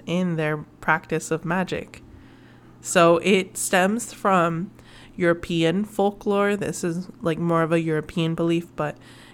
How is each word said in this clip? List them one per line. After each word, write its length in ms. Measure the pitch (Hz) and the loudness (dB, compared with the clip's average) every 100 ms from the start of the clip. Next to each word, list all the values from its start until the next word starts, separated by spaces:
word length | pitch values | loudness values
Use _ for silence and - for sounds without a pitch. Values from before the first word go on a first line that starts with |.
| - | -4
in 300 | 175 180 160 | -2 0 0
their 220 | 151 151 - - | -2 -4 -8 -6
practice 520 | - 160 - 156 - | 0 0 0 -6 -2
of 120 | 160 | -4
magic. 580 | 165 185 180 - - - - - - - - - - - | -2 -2 -2 -6 -10 -16 -20 -20 -20 -20 -20 -20 -20 -14
So 380 | - 185 170 170 | -2 4 6 6
it 320 | 170 196 185 - | 4 2 0 -6
stems 560 | - 190 190 226 - | 0 2 2 0 -6
from 580 | - 208 190 170 165 202 - - - - - | -4 2 4 2 0 -6 -12 -20 -20 -18 0
European 680 | 175 170 - 170 165 185 | 2 2 0 0 2 0
folklore. 720 | 208 - 202 208 214 202 202 202 | -2 0 0 0 -2 0 0 0
This 280 | 147 175 | -4 -4
is, 240 | 180 170 180 - | -4 -6 -8 -6
like, 180 | 165 160 | -4 -2
more 240 | 170 165 | 0 0
of 100 | 160 | 2
a 80 | 165 | 0
European 540 | 160 156 151 175 165 | 0 -4 -4 -4 -2
belief, 340 | 165 170 170 170 - | 0 0 0 -4 -6
but 200 | 147 - - - - | -6 -8 -18 -20 -20